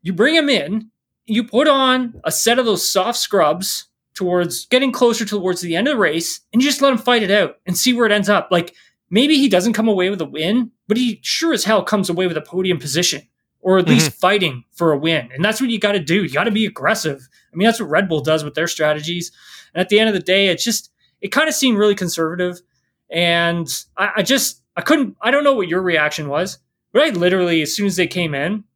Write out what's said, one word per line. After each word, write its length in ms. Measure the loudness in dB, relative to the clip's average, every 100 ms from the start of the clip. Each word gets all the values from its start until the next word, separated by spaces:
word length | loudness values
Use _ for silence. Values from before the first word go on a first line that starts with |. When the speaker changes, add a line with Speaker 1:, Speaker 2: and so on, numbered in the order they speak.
Speaker 1:
you 100 | -6
bring 220 | 0 2
him 140 | 2 2
in, 420 | 0 0 -6 -8 _ _ _ -4
you 180 | -2
put 240 | 0 2 4
on 520 | 4 4 2 -2 -6
a 80 | -6
set 260 | -2 2 2
of 60 |
those 260 | 2 0 0
soft 280 | 0 0 -2
scrubs 680 | 0 2 2 0 -4 -8 -12 _ _
towards 500 | -6 -2 0 -2 -6 0
getting 240 | 0 0
closer 340 | 2 2 2
towards 360 | -4 -2 -2 -4
the 160 | -2 -2
end 100 | 0
of 80 |
the 60 | 2
race, 400 | 0 0 -6 -10 _
and 80 | 0
you 60 | 0
just 140 | 2
let 80 | 0
him 80 | 2
fight 240 | 0 0
it 80 | 2
out 280 | 2 0 -4 -6
and 100 | -2
see 140 | 0
where 140 | 2 2
it 40 |
ends 160 | 2 2
up. 200 | 0 2
Like, 240 | -2 -2 _ _ _ _
maybe 260 | 2 4 4
he 120 | 4
doesn't 260 | 2 2
come 120 | 0 0
away 240 | 0 0
with 100 | -2
a 40 |
win, 480 | -8 -6 -2 -2 -2 _ -2
but 80 | 0
he 240 | 0 -4
sure 300 | -6 -2 -2
as 120 | -2
hell 200 | 0 0
comes 240 | 2 -2 0
away 160 | -2 -2
with 100 | -4
a 40 |
podium 380 | -6 -4 -2 -2
position, 440 | -2 -2 -2 -4 _ _ _ _
or 180 | 2 2
at 80 | 6
least 240 | 4 2
Speaker 2:
Mm-hmm. 80 | 2
Speaker 1:
fighting 460 | 0 2 -2 -4 _
for 180 | -2 0
a 80 | 2
win. 300 | 0 -2 -4
And 120 | -2
that's 160 | -2 0
what 100 | -2
you 80 | 0
gotta 220 | 0 -2
do. 240 | 0 0
You 60 | 0
gotta 200 | -2 0
be 140 | 0 -2
aggressive. 640 | -2 -2 -2 -4 -8 -14 _ _
I 40 | 0
mean, 100 | 0
that's 120 | 0
what 120 | -2
Red 180 | 0 0
Bull 140 | -2
does 200 | 0 -2
with 120 | -2
their 120 | -4 -4
strategies. 640 | -2 0 0 -4 -6 -8 _ -20 -20 -12
And 60 | -8
at 80 | 0
the 100 | 2
end 80 | 2
of 60 |
the 60 | 0
day, 260 | 0 2 2
it 100 | 0
just, 320 | -2 -4 -8 _ _ _
it 100 | -4
kinda 220 | 0 0
seemed 260 | 0 0 2
really 160 | 2
conservative. 680 | 0 -4 -4 -4 -2 -6 -6 _ _ _ _ _
And 580 | -2 0 2 0 -2 -4 -8 -12 -4
I, 140 | -4 -2
I 60 |
just, 400 | 0 0 0 -8 _ -10
I 40 |
couldn't, 360 | 0 2 0 -2
I 100 | 0
don't 140 | 2
know 100 | 2
what 140 | 0 0
your 140 | -2
reaction 460 | 0 0 0 -2 -4
was, 300 | -4 -4 -10 _ _ _
but 100 | 0
I 80 | 2
literally, 520 | 2 0 2 2 0
as 140 | -2 -2
soon 100 | -2
as 100 | 0
they 100 | -2
came 260 | -2 -4
in 300 | -4 -4 -6 -10